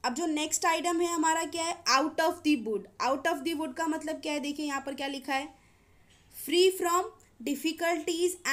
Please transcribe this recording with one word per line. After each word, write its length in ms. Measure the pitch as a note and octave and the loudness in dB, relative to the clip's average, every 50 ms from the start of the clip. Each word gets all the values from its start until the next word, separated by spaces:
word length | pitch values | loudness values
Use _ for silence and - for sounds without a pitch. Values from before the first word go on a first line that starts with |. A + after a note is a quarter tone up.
| - | -2
अब 100 | B3+ A#3+ | -2 -2
जो 120 | C4+ E4+ | 0 -2
नेक्स्ट 380 | D#4+ D4+ D4 D#4 D#4 - - - | 0 0 0 0 -2 -2 2 2
आइटम 340 | F4 E4 E4 C#4 F4 F4 E4 | 2 2 2 2 0 2 2
है 60 | F4 | 2
हमारा 380 | E4+ E4+ E4 D#4 D#4+ D#4+ E4 E4+ | 2 2 2 2 4 4 2 0
क्या 200 | D#4 E4+ E4+ E4 | -2 -4 -4 -2
है, 200 | E4+ E4+ - - | -4 -4 -2 2
out 360 | - B3 C4+ D4+ D4+ D#4 - | 4 4 4 4 2 2 2
of 140 | D#4+ E4 F4 F4 - | 2 2 2 0 2
the 100 | D4+ D4 A#3+ | 2 2 2
wood। 240 | G#3+ A3 G#3+ G3 F#3+ - _ _ - B3 | 0 -4 -4 -4 -6 -10 _ _ 0 0
out 180 | C4+ C#4 - | 0 0 0
of 160 | E4 E4+ C#4+ C4 | -2 -2 0 -2
the 100 | E4 E4 D4 | -4 -4 -2
wood 180 | D#4+ D#4 - | -4 -6 -4
का 100 | - D#4+ | -4 -2
मतलब 300 | D#4 D#4 D#4+ D4+ D#4 D#4+ | -2 -2 -4 -4 -6 -8
क्या 160 | D#4 - D#4 | -6 -4 -4
है, 80 | D4 D4 | -4 -4
देखिए 260 | B3+ D4 D4 D4+ D4+ | -4 -4 -6 -4 -4
यहाँ 160 | D4 C#4 C#4 C4+ | -4 -4 -4 -6
पर 80 | C#4 C4+ | -6 -8
क्या 120 | B3 C#4 | -6 -6
लिखा 280 | C#4 C#4 C#4 C4+ - C#4 | -6 -6 -8 -4 -2 -2
है, 200 | C4+ C#4+ D4+ - _ _ _ _ _ _ _ _ _ _ _ - _ _ _ - - - | -2 -2 -6 -12 _ _ _ _ _ _ _ _ _ _ _ -20 _ _ _ -16 -12 -4
free 240 | - D4+ F4 F#4 F#4+ F#4 F#4 | 0 4 6 6 6 4 2
from 240 | F#4 E4+ E4+ F4+ F#4+ A4 - - - _ _ _ A#3 B3 | 0 2 2 2 2 0 -8 -16 -20 _ _ _ -4 -4
difficulties 840 | C#4+ - - E4 D#4+ E4 F4 E4+ F4 D#4+ - F#4 E4+ E4 F4 F4 F4+ - - B3 | -4 -2 -2 -4 -2 0 0 0 0 0 0 -2 0 0 0 0 0 -2 -4 -2